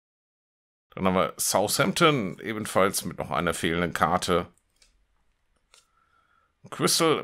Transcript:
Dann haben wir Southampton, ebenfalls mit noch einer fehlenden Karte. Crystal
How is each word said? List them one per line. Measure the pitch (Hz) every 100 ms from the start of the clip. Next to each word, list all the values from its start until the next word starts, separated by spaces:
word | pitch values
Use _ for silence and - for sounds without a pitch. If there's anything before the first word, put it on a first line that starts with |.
| _ _ _ _ _ _ _ _ _
Dann | - 95
haben |
wir | 92 80 -
Southampton, | - 98 104 - - 185 160 139 95 -
ebenfalls | 104 107 104 104 98 -
mit | 90 -
noch | -
einer | 71 85
fehlenden | - 87 85 85
Karte. | - 80 92 - 87 87 _ _ _ _ _ _ _ _ _ _ _ _ - _ _ _ _ _ _ _ _ -
Crystal | - 139 - 165 120